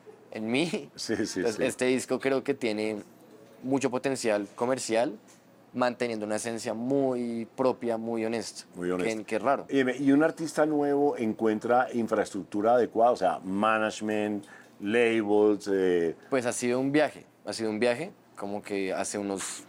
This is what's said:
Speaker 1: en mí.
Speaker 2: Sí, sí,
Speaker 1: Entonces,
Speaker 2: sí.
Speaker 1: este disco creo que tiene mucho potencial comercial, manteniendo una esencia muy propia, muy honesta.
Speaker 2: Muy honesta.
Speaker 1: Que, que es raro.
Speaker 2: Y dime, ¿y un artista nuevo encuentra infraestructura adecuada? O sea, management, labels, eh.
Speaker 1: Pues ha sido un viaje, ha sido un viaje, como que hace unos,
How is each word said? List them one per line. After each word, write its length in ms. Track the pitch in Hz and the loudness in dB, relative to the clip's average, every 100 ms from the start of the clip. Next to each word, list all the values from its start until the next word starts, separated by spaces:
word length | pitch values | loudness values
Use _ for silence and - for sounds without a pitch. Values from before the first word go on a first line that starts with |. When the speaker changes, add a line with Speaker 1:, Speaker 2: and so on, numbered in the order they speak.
| - - - | -20 -20 -14
Speaker 1:
en 160 | 110 110 | -8 -2
mí. 380 | 127 170 202 139 - | 0 0 -4 -8 -12
Speaker 2:
Sí, 200 | - 110 101 | -4 -2 -2
sí, 120 | 95 | -2
Speaker 1:
Entonces, 160 | 117 107 | -2 0
Speaker 2:
sí. 80 | 127 | -2
Speaker 1:
este 200 | 113 127 | 0 0
disco 340 | 127 - 127 | 0 0 -2
creo 240 | 135 135 | 0 0
que 100 | - 135 | -2 -2
tiene 420 | 117 107 107 107 - - - - - - | -2 -2 -4 -4 -8 -20 -20 -20 -20 -12
mucho 260 | 127 135 131 | -2 0 0
potencial 560 | 127 139 127 117 101 101 - | -2 -2 -2 0 0 -2 -4
comercial, 580 | 120 131 - 110 135 214 - - _ - - | -2 -2 0 0 0 -4 -18 -20 _ -20 -12
manteniendo 520 | 123 123 117 120 113 104 | -2 0 0 -4 -2 -2
una 100 | 107 | -4
esencia 360 | 117 113 113 | -4 -6 -6
muy 760 | 110 123 139 131 123 120 117 113 - | -4 -2 0 0 0 -4 -6 -8 0
propia, 420 | 127 120 120 113 | 0 0 -2 -2
muy 280 | 113 117 110 | -2 -2 -2
honesta. 380 | 117 98 - - 90 | -2 -6 -12 -16 -6
Speaker 2:
Muy 140 | 90 | -2
honesta. 260 | 90 110 110 | 0 0 -2
Speaker 1:
Que, 40 | 101 | -4
que 100 | 110 | -2
es 40 | |
raro. 240 | 113 131 - | 0 0 0
Speaker 2:
Y 80 | 139 | 0
dime, 180 | 127 123 | 0 0
¿y 140 | 139 | 4
un 120 | 139 | 4
artista 420 | 160 160 160 - 156 | 4 0 -6 0 0
nuevo 500 | 147 143 143 143 127 | 2 2 2 2 0
encuentra 720 | 110 104 110 107 113 123 127 | -2 0 2 0 2 2 2
infraestructura 800 | 120 110 107 92 101 85 104 107 | -2 0 0 0 -4 -6 0 4
adecuada? 380 | 123 110 107 117 | 4 4 4 4
O 40 | 117 | 4
sea, 240 | 92 80 | 0 0
management, 1000 | 92 98 110 110 107 104 107 107 104 104 - - - - 101 | -4 0 2 2 0 -2 -4 -2 0 -4 -8 -20 -20 -10 -2
labels, 800 | 117 117 113 104 104 107 101 101 | 2 4 2 2 6 6 4 2
eh. 440 | 98 92 87 82 - - | 2 4 4 2 -2 -2
Speaker 1:
Pues 160 | 135 120 | -2 -2
ha 60 | |
sido 260 | 110 123 123 | -2 -2 0
un 120 | 135 | 2
viaje, 340 | 147 139 87 - _ - | 2 2 -2 -20 _ -10
ha 80 | |
sido 160 | 104 110 | -4 -2
un 100 | 107 | 0
viaje, 320 | 120 120 180 - _ - | 0 0 -4 -12 _ -12
como 260 | 101 104 | -8 -8
que 320 | - 98 95 | -6 -4 -2
hace 240 | 90 98 104 | -4 -4 -4
unos, 460 | 101 98 - - | -4 -4 -6 -10